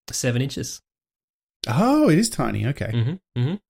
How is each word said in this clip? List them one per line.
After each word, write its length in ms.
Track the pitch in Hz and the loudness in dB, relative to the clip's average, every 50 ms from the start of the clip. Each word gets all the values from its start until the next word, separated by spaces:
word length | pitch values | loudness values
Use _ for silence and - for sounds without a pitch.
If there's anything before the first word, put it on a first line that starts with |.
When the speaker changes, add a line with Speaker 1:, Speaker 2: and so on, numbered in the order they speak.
| _ - | _ -10
Speaker 1:
seven 300 | - - - 127 120 123 | -8 -4 -2 -2 0 0
inches. 400 | 131 139 - - 123 - - - _ _ _ _ _ _ _ _ _ _ _ _ _ _ _ _ - | -2 -4 -4 -8 -10 -10 -12 -16 _ _ _ _ _ _ _ _ _ _ _ _ _ _ _ _ -4
Speaker 2:
Oh, 420 | - 113 143 214 254 285 311 302 233 | -2 2 2 4 4 4 6 6 6
it 80 | 156 | 6
is 120 | 170 233 - | 4 2 0
tiny. 360 | - - 131 113 104 104 104 | -2 -4 -4 -2 -2 -2 -2
Okay. 200 | 120 143 - 101 104 | -2 -2 -4 -6 -4
Speaker 1:
Mm-hmm. 480 | 110 117 113 123 175 190 _ _ _ 123 | -2 0 0 0 -2 -6 _ _ _ -2
Mm-hmm. 160 | 123 143 185 208 - | -2 -2 -2 -6 -10